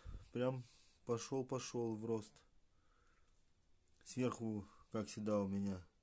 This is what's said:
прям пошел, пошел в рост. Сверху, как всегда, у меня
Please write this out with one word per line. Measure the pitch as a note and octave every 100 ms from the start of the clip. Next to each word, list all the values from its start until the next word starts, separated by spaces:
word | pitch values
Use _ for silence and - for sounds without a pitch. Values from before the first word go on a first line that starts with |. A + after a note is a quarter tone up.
| - - -
прям | A#2+ B2+ C3 A#2+ - - - -
пошел, | A2+ - C3+
пошел | B2+ B2+ - A#2+ A#2 G#2+
в |
рост. | A2+ A2 G#2 - - - - - _ - - - - - _ _ - - _ -
Сверху, | - B2+ B2+ - A2+ G#2 G2+ - -
как | A2 G#2
всегда, | - G#2+ G#2
у | G2
меня | G2 G2 F#2 - _